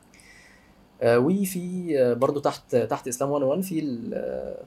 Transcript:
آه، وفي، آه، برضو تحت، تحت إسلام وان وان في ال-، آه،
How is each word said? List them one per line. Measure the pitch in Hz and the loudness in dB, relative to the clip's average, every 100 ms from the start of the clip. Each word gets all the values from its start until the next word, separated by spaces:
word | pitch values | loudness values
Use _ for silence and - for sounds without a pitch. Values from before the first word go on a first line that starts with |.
| _ - - - - - _ _ _ _ | _ -20 -20 -20 -20 -20 _ _ _ _
آه، | 120 120 | 4 4
وفي، | 135 196 190 180 175 185 175 143 | 4 2 0 -4 -6 -6 -2 2
آه، | 123 | 2
برضو | 120 135 143 | 4 2 2
تحت، | 143 - - 123 | -2 -4 -2 0
تحت | 110 139 135 | 0 -2 -6
إسلام | 117 139 | -4 -2
وان | 147 | 0
وان | 135 160 | 2 0
في | 190 160 | -2 -4
ال-، | 147 117 104 | -4 -6 -6
آه، | - 64 65 - - | -6 -6 -6 -8 -10